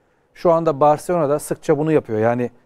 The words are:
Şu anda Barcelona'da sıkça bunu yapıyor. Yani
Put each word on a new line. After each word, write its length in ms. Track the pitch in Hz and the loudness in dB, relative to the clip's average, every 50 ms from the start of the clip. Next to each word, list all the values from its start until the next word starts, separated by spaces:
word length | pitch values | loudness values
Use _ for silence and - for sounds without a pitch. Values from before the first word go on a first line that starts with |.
| _ _ _ _ _ _ _ | _ _ _ _ _ _ _
Şu 180 | - - 175 | -2 0 2
anda 280 | 165 165 165 160 143 135 | 2 2 0 -2 0 2
Barcelona'da 600 | 151 147 151 147 - - 180 170 151 135 147 151 | 2 2 2 2 -2 -4 -2 -2 0 0 -2 -4
sıkça 380 | - - - - - - 156 | -4 -6 -8 -8 -2 -2 0
bunu 140 | 139 156 160 | 0 0 0
yapıyor. 280 | 156 139 - - 110 107 | 0 0 0 -2 -4 0
Yani 320 | 110 117 120 123 123 117 _ _ _ | 0 0 0 -2 -4 -6 _ _ _